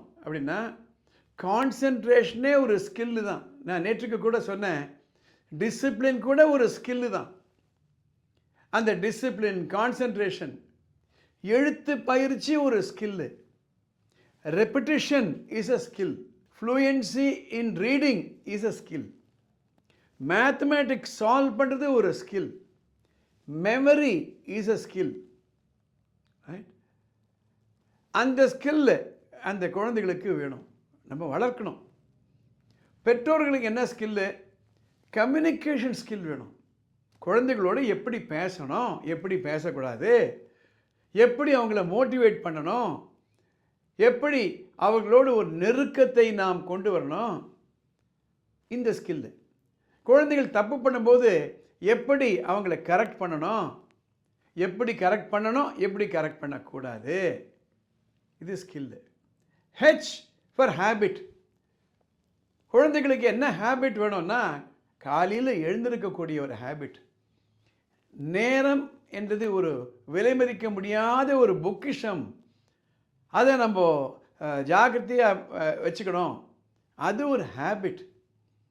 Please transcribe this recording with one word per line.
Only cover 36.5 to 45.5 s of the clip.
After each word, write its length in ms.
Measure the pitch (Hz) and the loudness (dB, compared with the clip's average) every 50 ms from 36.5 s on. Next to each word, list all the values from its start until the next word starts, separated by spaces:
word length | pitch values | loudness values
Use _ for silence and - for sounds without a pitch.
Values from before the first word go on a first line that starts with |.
| - _ _ _ _ _ _ _ _ _ _ _ _ _ | -20 _ _ _ _ _ _ _ _ _ _ _ _ _
குழந்தைகளோடு 600 | - 175 196 240 254 262 262 214 185 180 208 269 269 214 | -4 0 2 2 2 2 0 2 2 0 2 0 0 0
எப்படி 320 | 180 - - 247 233 214 - - | -2 -2 -2 -6 -6 -6 -8 -6
பேசணும், 640 | 156 156 180 185 185 - 143 127 156 214 247 220 - - - 151 165 | -6 -4 -4 -4 -6 -8 -8 -6 -4 -2 -2 -4 -4 -6 -6 -8 -8
எப்படி 220 | 160 180 190 190 - | -6 -4 -4 -4 -4
பேசக்கூடாது, 760 | - 147 156 156 156 175 139 139 131 127 117 110 156 220 240 226 170 120 - - - - _ _ _ _ _ _ _ _ _ _ _ _ - | -2 -4 -4 -4 -4 -4 -6 -4 -6 -6 -6 -4 2 4 4 4 4 2 -2 -10 -18 -20 _ _ _ _ _ _ _ _ _ _ _ _ 4
எப்படி 360 | 196 240 240 240 247 294 294 277 | 4 4 4 6 2 2 2 2
அவங்கள 260 | 254 233 214 208 202 180 170 | 2 2 2 0 0 0 0
மோட்டிவேட் 520 | 185 240 262 233 254 254 240 214 185 - - | 2 0 0 2 2 4 4 4 4 4 -6
பண்ணணும், 480 | 175 160 156 143 165 214 247 233 185 139 - - - _ _ _ _ _ _ _ _ _ _ _ _ _ _ _ _ _ | -6 -6 -4 -4 -4 -2 -2 -2 -4 -6 -8 -12 -18 _ _ _ _ _ _ _ _ _ _ _ _ _ _ _ _ _
எப்படி 760 | - 214 247 247 240 285 294 285 262 214 165 120 - - - _ | 4 4 4 4 4 0 0 0 0 0 -2 -4 -8 -16 -20 _
அவர்களோடு 600 | - 175 208 220 226 202 202 233 254 269 262 240 | 0 0 2 2 2 2 6 6 8 8 8 4
ஒரு 160 | 220 190 165 | 2 0 -2